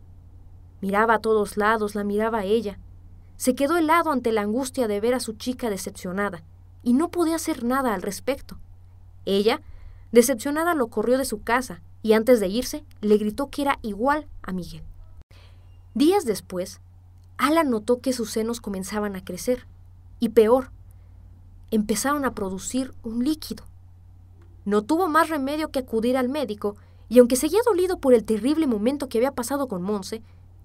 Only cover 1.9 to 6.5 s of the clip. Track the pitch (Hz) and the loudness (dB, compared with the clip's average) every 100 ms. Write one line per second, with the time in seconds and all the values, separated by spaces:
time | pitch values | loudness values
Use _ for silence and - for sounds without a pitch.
1.9 | 208 202 202 220 233 190 226 202 185 - | -4 -2 0 0 -2 0 0 0 -8 -16
2.9 | - - - - - - 254 277 339 311 | -20 -20 -20 -20 -4 -2 0 2 2 4
3.9 | 339 320 269 233 220 208 226 262 - 226 | 4 2 0 0 0 0 -2 -2 -2 -2
4.9 | 202 220 247 247 214 247 254 240 190 190 | 0 0 0 -2 -8 -6 -4 -4 -4 -6
5.9 | 185 185 185 202 175 - | -10 -8 -4 -4 -6 -16